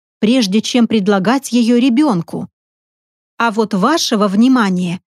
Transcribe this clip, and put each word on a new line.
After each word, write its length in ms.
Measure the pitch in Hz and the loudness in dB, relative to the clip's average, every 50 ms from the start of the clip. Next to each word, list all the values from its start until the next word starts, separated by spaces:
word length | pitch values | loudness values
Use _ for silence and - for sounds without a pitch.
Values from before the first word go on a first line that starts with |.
| _ _ _ - | _ _ _ -2
прежде 400 | 220 214 254 262 214 185 190 220 | 0 0 2 2 0 0 0 -2
чем 260 | - - - 247 226 | -2 0 0 0 0
предлагать 680 | - 226 220 185 208 202 190 175 208 254 277 - - | 2 0 0 0 0 0 0 0 0 -2 -2 -4 -2
её 260 | 233 247 233 226 247 240 | -2 0 2 2 2 2
ребёнку. 680 | 254 277 226 269 311 285 202 170 - - 165 160 185 - _ _ _ _ _ _ _ _ _ _ _ _ _ _ _ _ _ - | 2 2 2 2 0 0 0 -2 -4 -8 -10 -12 -12 -12 _ _ _ _ _ _ _ _ _ _ _ _ _ _ _ _ _ -4
А 120 | 233 233 | -4 -2
вот 240 | 196 226 220 214 214 | 0 -2 -2 -2 -2
вашего 540 | 185 202 269 320 330 - - 240 196 214 196 | 0 0 0 0 0 -2 -2 -2 0 0 0
внимания 720 | 190 214 240 262 262 254 208 190 185 180 180 170 180 185 _ _ | 2 2 2 4 4 2 2 0 -2 -2 -4 -4 -6 -8 _ _